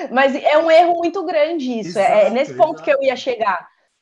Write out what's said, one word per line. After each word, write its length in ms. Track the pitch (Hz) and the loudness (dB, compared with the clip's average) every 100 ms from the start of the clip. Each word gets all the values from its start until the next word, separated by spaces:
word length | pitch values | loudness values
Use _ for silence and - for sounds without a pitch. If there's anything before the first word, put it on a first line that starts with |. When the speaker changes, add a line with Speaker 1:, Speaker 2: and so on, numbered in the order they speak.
| 330 | -4
Speaker 1:
Mas 240 | 254 277 | 0 0
é 240 | 254 - 302 | 0 0 2
um 120 | 330 | 4
erro 240 | 320 349 339 | 4 4 2
muito 280 | 339 370 | -2 -4
grande 540 | 339 330 302 339 254 233 | -4 0 0 -2 -6 -6
isso, 180 | 175 180 | -6 -2
é, 280 | 185 208 202 | 2 4 2
é 40 | |
Speaker 2:
Exato, 0 | |
Speaker 1:
nesse 240 | 233 277 | 0 -4
ponto 280 | - 320 320 | 0 0 0
que 80 | - | -2
eu 60 | 277 | 0
Speaker 2:
exato. 60 | |
Speaker 1:
ia 140 | 269 240 | 0 -2
chegar. 520 | 277 233 214 180 - _ _ _ | -6 -4 -2 -4 -8 _ _ _